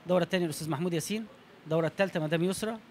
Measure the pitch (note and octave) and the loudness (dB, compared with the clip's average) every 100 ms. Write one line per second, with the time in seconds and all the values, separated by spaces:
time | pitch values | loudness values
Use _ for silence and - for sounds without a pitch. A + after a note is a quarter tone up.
0 | - F3+ E3+ F#3+ F3 D3 D#3 C#3+ F3+ E3+ | 4 2 4 0 0 -2 -4 -2 0 -2
1 | - G#3 A3 - - - - D#3+ D#3+ - | -2 -6 -6 -16 -20 -20 -2 2 2 2
2 | G3 F3 D#3 E3 F3 F#3+ G#3+ A3+ - | 0 2 0 2 2 0 -4 -6 -12